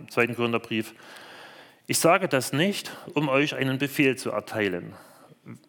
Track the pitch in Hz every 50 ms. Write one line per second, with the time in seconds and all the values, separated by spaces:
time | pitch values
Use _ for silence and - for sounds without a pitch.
0 | - - - - 120 120 120 113 120 117 117 113 - - 117 110 107 - - -
1 | - - - - - - - - - - - - - - - _ _ - 113 -
2 | - - 92 98 95 - - 135 123 - - 135 165 202 202 - - - - -
3 | - - - 147 151 143 131 135 143 156 143 127 131 135 131 131 143 135 139 -
4 | 147 135 127 - - 117 107 104 101 - - 110 104 98 90 87 - - - -
5 | - - - - - - - _ _ - 113 - -